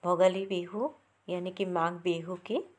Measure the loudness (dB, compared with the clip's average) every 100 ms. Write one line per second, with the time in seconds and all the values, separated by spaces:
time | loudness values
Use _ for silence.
0 | 2 6 6 4 -2 -4 -4 -4 -4 -6
1 | _ _ -6 -4 -4 -4 -2 2 0 0
2 | -2 -2 -2 -10 -4 -4 -4